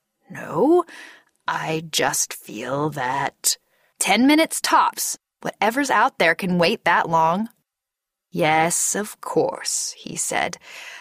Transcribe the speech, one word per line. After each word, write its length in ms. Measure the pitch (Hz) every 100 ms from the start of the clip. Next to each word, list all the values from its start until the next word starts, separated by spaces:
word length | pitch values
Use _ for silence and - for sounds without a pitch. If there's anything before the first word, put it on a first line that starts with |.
| _ _ -
"No, 560 | 139 101 147 262 349 - - - - _ _ -
I 380 | 160 156 160 165
just 420 | - 135 - -
feel 560 | - - 107 123 139 151
that." 680 | 147 123 139 139 _ - - _ _ _ -
"Ten 260 | - 208 262
minutes 340 | 302 320 -
tops. 580 | - 311 185 - - - _ _
Whatever's 500 | - - 208 240 277
out 280 | 240 247 -
there 160 | 170
can 240 | 165 190 180
wait 260 | 170 233
that 240 | - 180 -
long." 400 | 165 160 180 226 _ _ _ _ _ _ _ _
"Yes, 640 | 170 156 160 165 - -
of 260 | 190 214 -
course," 720 | - 160 170 - - - - -
he 200 | - 180
said, 420 | - - - - - - - -